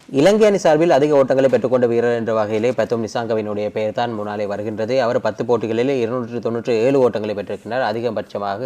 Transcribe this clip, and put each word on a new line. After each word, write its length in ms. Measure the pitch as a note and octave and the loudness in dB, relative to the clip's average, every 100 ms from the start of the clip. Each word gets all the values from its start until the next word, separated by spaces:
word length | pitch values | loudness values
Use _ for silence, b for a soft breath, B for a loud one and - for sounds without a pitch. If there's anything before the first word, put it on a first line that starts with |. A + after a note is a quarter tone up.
| - | -4
இலங்கை 380 | C3+ E3+ G#3+ G#3+ | 2 4 6 4
அணி 100 | G3 | 4
சார்பில் 320 | F3+ D3+ E3+ | 4 4 4
அதிக 340 | C#3 D3+ C#3+ | 4 4 4
ஓட்டங்களை 240 | C3 C3+ C3+ | 4 4 4
பெற்றுக்கொண்ட 400 | A#2+ A#2 B2 A#2+ | 2 2 2 2
வீரர் 280 | A#2 A#2+ A#2 | 2 2 0
என்ற 180 | A2+ | 0
வகையிலே 380 | A2 G#2 A2 A#2+ | 0 0 0 0
பெத்தோம் 360 | A#2+ A2 A#2 G#2+ | 0 -2 -2 -4
நிசாங்கவினுடைய 580 | B2 A2+ A2 G#2 G#2 G#2 | -6 -2 -2 -2 -4 -4
பெயர் 220 | A2 G#2+ | -4 -4
தான் 220 | G#2+ A#2+ | -2 -4
முன்னாலே 320 | A2 G#2 G#2 G2+ | -4 -6 -6 -6
வருகின்றது. 560 | G2+ G#2+ G#2+ A2 C3 | -6 -6 -6 -2 0
அவர் 200 | A#2 B2 | 0 0
பத்து 220 | A2 G2+ | -2 -4
போட்டிகளிலே 560 | A#2+ A#2+ A2 A2 B2+ C3+ | -2 -2 0 -2 0 0
இருநூற்று 520 | A2+ B2+ A#2 A#2+ A2 | -2 -4 -6 -6 -6
தொண்ணூற்றி 180 | A#2 A2+ | -4 -2
ஏழு 400 | A2+ A#2+ C#3 B2 | 0 2 4 2
ஓட்டங்களை 260 | G2+ G#2+ G2+ | 0 -4 -6
பெற்றிருக்கின்றார். 340 | G2 G2+ G#2 | -8 -10 -6
அதிகபட்சமாக 960 | B2 A#2 A2 A#2+ G#2 - G#2 G2+ G2+ | -4 -4 -2 -4 -4 -6 -6 -6 -4